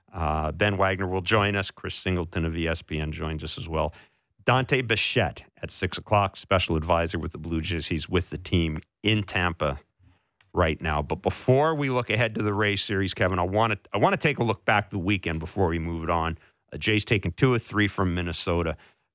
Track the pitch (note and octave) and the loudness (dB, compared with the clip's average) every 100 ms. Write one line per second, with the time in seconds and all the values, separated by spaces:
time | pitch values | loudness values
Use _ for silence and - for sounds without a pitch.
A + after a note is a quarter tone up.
0 | _ F#2+ D#2 D#2 D#2 D2+ G#2 G2 F#2+ F#2+ | _ -4 -2 0 0 0 2 2 2 2
1 | F#2+ F#2 F2 A2 G2+ G2+ F#2+ - G2 - | -2 -2 2 4 4 2 -2 -6 -8 -6
2 | - F2+ E2+ F2+ E2 E2 D#2+ D#2+ - D#2 | -2 0 -2 -2 -2 -2 -2 -2 -4 -6
3 | D2+ D#2 D#2 D#2+ D#2 - D#2+ D#2+ D2+ - | -4 -6 -6 -6 -8 -10 -6 -2 -4 -6
4 | - _ _ _ - B2 B2+ C3+ A#2+ G#2+ | -20 _ _ _ 0 0 2 0 0 0
5 | - - F2 - - _ - - F2+ - | 0 0 0 -2 -16 _ -12 -4 -4 -4
6 | - G#2 G2 - - F#2+ - E2 D#2 E2+ | 0 2 2 -2 0 0 2 0 2 2
7 | E2 E2+ D#2+ - E2 E2 D#2+ E2+ D2 E2 | 2 -2 -6 -8 -4 -4 -2 -4 -2 -4
8 | - F2+ - D2+ F2+ F#2 D#2+ D#2 - _ | 0 0 -2 -6 0 0 2 -2 -10 _
9 | G#2 G#2+ G2 F#2+ F2+ E2 D2+ C#2+ - _ | 0 0 0 0 0 0 -2 -4 -10 _
10 | _ _ _ _ _ - E2+ D2+ D#2+ D2+ | _ _ _ _ _ 0 2 0 -2 -2
11 | D2 D#2 G2+ - - B2+ D#3 D#3+ C#3+ B2 | -2 -2 -2 0 2 4 4 2 0 0
12 | A#2+ G#2+ A#2 A2 G#2+ G2+ G#2+ G2 - G2 | 0 0 0 0 -2 2 2 0 -2 -2
13 | G2 - F#2 F2+ F2+ G2 A2+ G#2 - G2+ | -2 0 0 2 0 2 2 0 -4 0
14 | D3+ G3 D#3+ C3+ A#2 G2+ - G#2+ G2+ G#2 | 2 2 0 0 0 0 2 2 2 -2
15 | F2 G2+ E2+ D#2+ E2 - F#2 E2 E2 E2 | 0 0 -2 -4 -4 0 0 0 -2 -4
16 | E2 E2+ E2 D#2+ _ _ _ - F#2 G#2+ | 0 0 0 -4 _ _ _ -6 0 0
17 | - A2 F2+ - C3 A#2+ - G2+ G2+ - | 2 0 0 2 2 2 0 0 2 2
18 | F#2+ F2 F2 E2 - E2+ E2 D2+ - _ | 0 0 -2 -4 -2 0 0 -4 -10 _
19 | _ | _